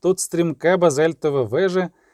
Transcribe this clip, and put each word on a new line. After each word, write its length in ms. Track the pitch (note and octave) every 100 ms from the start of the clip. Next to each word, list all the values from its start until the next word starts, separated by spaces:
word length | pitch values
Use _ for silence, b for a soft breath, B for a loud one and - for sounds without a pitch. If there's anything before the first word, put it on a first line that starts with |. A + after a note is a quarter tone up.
тут 200 | F3 F#3
стрімка 560 | - E3+ E3+ C#3+ D#3+ F#3
базальтова 680 | E3+ C3+ D#3+ E3+ D#3 C#3
вежа 480 | A2+ C3+ F#3+ F3+ F3 b b